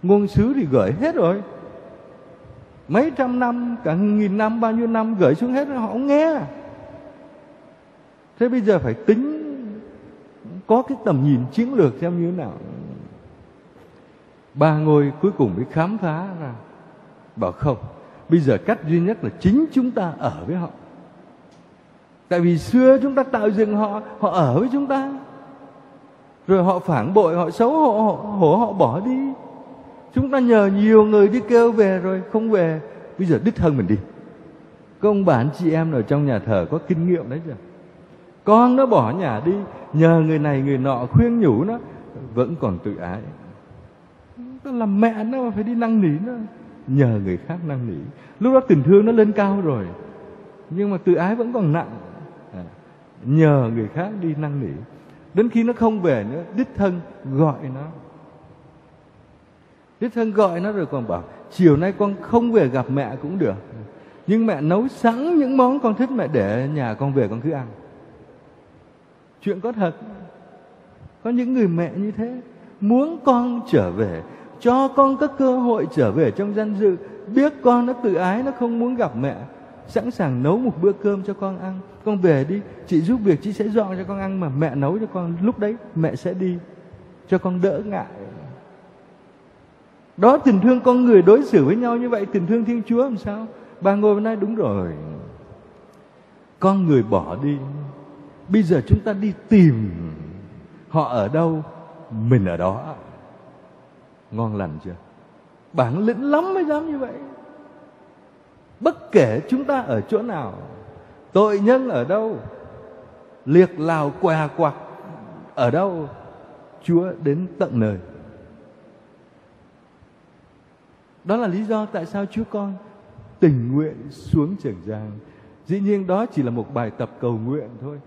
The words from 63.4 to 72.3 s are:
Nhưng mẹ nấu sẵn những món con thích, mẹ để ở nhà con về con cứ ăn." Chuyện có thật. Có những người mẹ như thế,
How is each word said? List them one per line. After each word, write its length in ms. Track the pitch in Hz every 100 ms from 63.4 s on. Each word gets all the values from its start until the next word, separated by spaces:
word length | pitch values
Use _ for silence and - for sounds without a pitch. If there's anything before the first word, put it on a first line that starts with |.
| 139 98 - 113 107 - - - -
Nhưng 180 | 220 226
mẹ 160 | 160
nấu 260 | 151 185 254
sẵn 520 | - 233 233 302 349
những 180 | 262 269
món 220 | 254 277
con 160 | 247 208
thích, 160 | 254
mẹ 160 | 262 160
để 340 | 143 98 110
ở 60 | 135
nhà 260 | 151 123
con 200 | 107 139
về 140 | 139 107
con 140 | 110
cứ 100 | 147
ăn." 160 | 147 117 107 - - - - - - _ _ _ _ _ _ _ _ _ _
Chuyện 180 | 196 196
có 120 | 214
thật. 240 | 226 180 151 - - - - - - - - - - - _
Có 60 | 226
những 240 | 240 247
người 140 | 254 202
mẹ 240 | 170 170 175
như 160 | 202
thế, 300 | 202 233